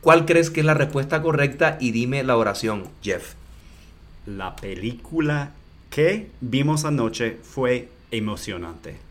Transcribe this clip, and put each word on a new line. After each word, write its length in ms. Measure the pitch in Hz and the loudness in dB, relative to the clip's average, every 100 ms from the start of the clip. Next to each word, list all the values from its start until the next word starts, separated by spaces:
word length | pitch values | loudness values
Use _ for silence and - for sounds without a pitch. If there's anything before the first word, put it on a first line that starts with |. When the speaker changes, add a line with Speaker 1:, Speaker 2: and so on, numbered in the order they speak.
Speaker 1:
¿Cuál 240 | 156 165 165 | 8 8 8
crees 240 | 170 156 | 4 4
que 100 | 160 | 2
es 60 | 151 | 2
la 80 | |
respuesta 480 | 151 135 139 139 160 | 2 0 -2 -2 -2
correcta? 560 | 160 147 143 - 160 - | 0 0 0 2 0 0
Y 120 | 123 | -2
dime 320 | 113 123 139 | -2 -2 -2
la 120 | 131 117 | 0 2
oración, 540 | 104 98 110 104 90 - | 2 -2 -4 -4 -8 -10
Jeff. 320 | 101 87 - - - - - - - - - - 104 | -6 -6 -8 -20 -20 -20 -20 -20 -20 -20 -20 -20 -14
Speaker 2:
La 300 | 95 92 - | -10 -10 -10
película 960 | 98 92 110 120 - 160 151 147 143 - - - - | -12 -8 -8 -8 -8 -4 -2 -2 -6 -14 -20 -20 -10
que 400 | - 160 214 - - | 0 0 0 -8 -12
vimos 440 | 120 127 147 151 151 | -4 0 0 0 0
anoche 520 | 143 113 117 113 - | -2 -2 -2 -6 -6
fue 460 | - - 127 123 120 - - | -12 -4 0 -2 -4 -20 -8
emocionante. 840 | 110 107 101 - 90 85 76 76 73 - | -6 -4 -6 -8 -10 -10 -14 -16 -18 -14